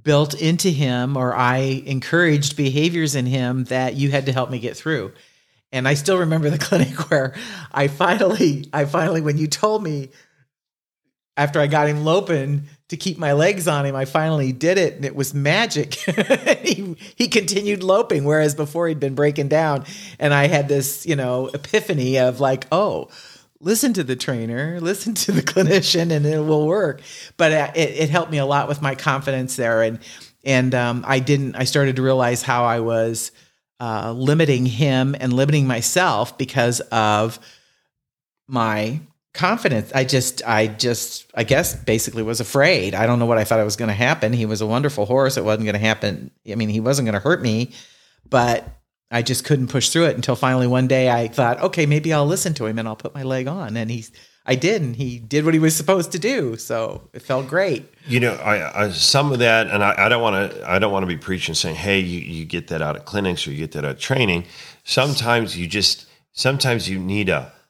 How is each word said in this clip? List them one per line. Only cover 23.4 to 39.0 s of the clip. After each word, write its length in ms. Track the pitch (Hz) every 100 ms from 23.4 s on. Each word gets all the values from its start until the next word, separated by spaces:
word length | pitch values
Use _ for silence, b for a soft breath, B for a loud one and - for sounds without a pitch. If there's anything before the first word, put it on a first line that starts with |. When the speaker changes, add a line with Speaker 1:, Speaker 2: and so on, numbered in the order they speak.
| B _
Speaker 1:
listen 300 | 165 220 285
to 100 | 196
the 120 | 131 127
trainer, 640 | - 123 113 120 151 175
listen 320 | 170 202 - 214
to 160 | -
the 100 | 170
clinician, 720 | 143 185 165 190 - 175 170
and 140 | 156 147
it 140 | 156
will 260 | 151 151 151
work." 340 | 196 170 - B B B -
But, 140 | 165
uh, 180 | 156 143 165
it, 140 | 156
it 180 | 127 156
helped 220 | 175 160
me 60 | 151
a 80 | 135
lot 220 | 143 120
with 140 | 143
my 100 | 143
confidence 600 | 131 156 135 139 131 127 -
there. 260 | 117 113
And, 180 | 113 113 B B B B
and, 320 | 135 131 127 127
um, 280 | 120 120 113
I 120 | 135
didn't, 360 | 131 143 135 -
I 80 |
started 320 | 131 147 139 127
to 60 |
realize 400 | 131 131 120 120
how 220 | - 123 120
I 160 | 117
was, 500 | 113 113 113 113 - b b b _ -
uh, 320 | 120 110 104 120
limiting 500 | 131 156 156 127 127
him 500 | 110 147 131 131 139
and 140 | 127
limiting 320 | 123 139 151 131
myself 720 | 117 113 175 180 107 117 -
because 440 | 131 135 120 120 -
of 480 | 117 110 104 113 113 b b b b b _ _ _ _ _ -
my 520 | 131 113 107 110 151